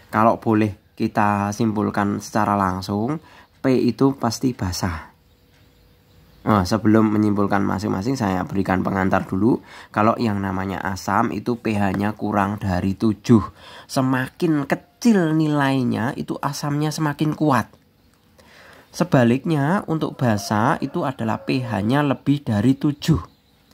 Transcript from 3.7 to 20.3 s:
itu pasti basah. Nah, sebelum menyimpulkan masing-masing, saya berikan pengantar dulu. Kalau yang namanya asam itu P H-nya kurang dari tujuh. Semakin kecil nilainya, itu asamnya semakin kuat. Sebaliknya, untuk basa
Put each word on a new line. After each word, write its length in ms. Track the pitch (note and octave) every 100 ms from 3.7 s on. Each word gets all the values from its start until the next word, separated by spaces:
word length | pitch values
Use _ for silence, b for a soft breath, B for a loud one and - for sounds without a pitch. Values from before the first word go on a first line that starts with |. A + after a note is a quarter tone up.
| B2
itu 400 | A#2+ A2+ C3+ C3
pasti 400 | A#2 - C3 B2
basah. 560 | F#2+ F2+ G2 D#2+ - _ _ _ _ _ _ _ _ _ _ - _ _ -
Nah, 160 | G#2 F2+
sebelum 480 | A2 A2 A2 A2
menyimpulkan 480 | G#2+ G#2+ G2+ G2 G2+
masing-masing, 560 | G2 G2 G#2+ G2 G#2+ C3+
saya 240 | G2+ F#2
berikan 400 | F2+ G2 F#2 F#2+
pengantar 480 | F#2 G2 F#2+ F#2+ E2+
dulu. 320 | F#2+ A2 E3+ B B B
Kalau 240 | A2 G#2+ -
yang 240 | A#2 G2+
namanya 400 | G2 F#2+ F#2+ F#2
asam 480 | F#2+ G2 - G2+ A#2
itu 320 | F2 A#2 A#2
P 160 | A2+ G#2
H-nya 400 | G2 F#2+ G#2 G#2+
kurang 400 | G#2 G#2 G2 G#2
dari 400 | G2+ F2+ F#2+ F#2+
tujuh. 460 | A2+ G2+ - A2+ - B B B B
Semakin 800 | C#3 C3 C3 B2+ - F3 D3+ C3+
kecil 720 | F3+ - _ A#3+ G3+ D#3+ D#3
nilainya, 800 | D#3 D3 C3+ C3+ A#2+ G#2+ A#2 -
itu 240 | - -
asamnya 480 | C#3+ C#3+ D3 D3 D#3
semakin 480 | D3 D3+ D3 D3+ D3
kuat. 320 | D3+ B2 G#2 - _ _ _ _ _ _ B B B B B
Sebaliknya, 960 | - E3 C3+ A#2 B2+ E3+ D3+ C#3 G3 -
untuk 320 | D#3+ D3 -
basa 640 | B2